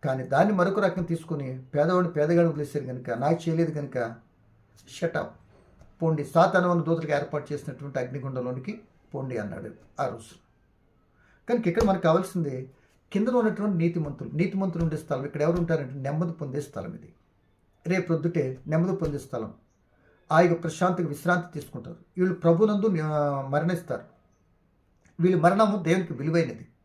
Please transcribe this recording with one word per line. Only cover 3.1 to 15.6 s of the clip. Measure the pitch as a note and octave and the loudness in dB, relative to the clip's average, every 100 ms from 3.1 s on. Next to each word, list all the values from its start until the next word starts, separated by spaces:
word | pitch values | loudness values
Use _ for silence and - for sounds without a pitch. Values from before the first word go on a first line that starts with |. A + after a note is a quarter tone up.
| A#2 C#3 E3 E3+ | -2 0 0 0
చేయలేదు | D#3+ D#3+ | 0 0
కనుక, | D3 C#3 B2+ A#2 A#2 _ _ _ _ _ _ - | -2 -6 -4 -6 -8 _ _ _ _ _ _ -20
"షట్ | - E3+ D#3 | -6 -4 -4
అప్, | - - _ _ _ _ - _ | -8 -12 _ _ _ _ -20 _
పోండి, | E3 D3+ | 0 0
సాతాను | C#3+ E3 F#3 F#3+ F3+ | 2 4 6 6 4
అనే | F3 | 2
దూతలకు | D#3 E3 D3+ | 2 0 0
ఏర్పాటు | C#3+ - D3 D3 | -2 0 -6 -6
చేసినటువంటి | C#3+ - B2+ C#3 C3 | -8 -8 -10 -8 -6
అగ్నిగుండంలోనికి | B2 C3+ C3 B2+ B2 B2+ D#3+ G#3+ - _ _ C#3 | -6 -6 -6 -6 -6 -6 -8 -12 -16 _ _ -10
పోండి" | C3 A#2 | -6 -6
అన్నాడు | G2+ - - - - - | -6 -8 -12 -16 -18 -6
ఆ | C3 | -6
రోజు. | - - - _ _ _ _ _ _ _ _ _ _ - | -6 -16 -20 _ _ _ _ _ _ _ _ _ _ -2
కనుక | A#3+ F#3 | 0 2
ఇక్కడ | E3+ | 2
మనకు | A3 F#3 | 2 4
కావాల్సింది | E3+ E3 F#3 F3+ D3 B2+ C3 _ _ _ _ | 4 4 2 -4 -4 -6 -10 _ _ _ _
కింద | G3+ A#3 | -2 2
ఉన్నటువంటి | B3 A3 G3+ G#3 F3 | 2 2 0 -2 0
నీతిమంతులు, | E3+ E3 D3 C#3 A#2+ | 0 0 -6 -8 -8
నీతిమంతులు | D3 F#3+ F#3+ F#3+ E3 | -2 -2 0 -4 0
ఉండే | E3 D3+ | -2 -2
స్థలం. | - C3 C#3+ | -4 -4 -4
ఇక్కడ | C#3+ | 0
ఎవరు | D3+ | 0
ఉంటారంటే | F3 | 2